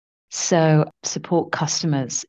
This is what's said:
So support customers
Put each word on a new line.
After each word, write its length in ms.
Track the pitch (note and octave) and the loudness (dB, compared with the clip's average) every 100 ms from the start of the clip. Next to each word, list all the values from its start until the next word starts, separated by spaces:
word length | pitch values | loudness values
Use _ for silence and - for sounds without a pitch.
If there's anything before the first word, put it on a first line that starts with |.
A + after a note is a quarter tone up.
| _ _ _ | _ _ _
So 520 | - - F3 D#3+ D#3 D3+ - | -8 0 4 6 4 2 -4
support 480 | - - - E3+ - | -12 -10 -2 -2 -2
customers 720 | - D#3 - E3 C#3 B2 - | -2 -4 -2 -2 -2 -4 -8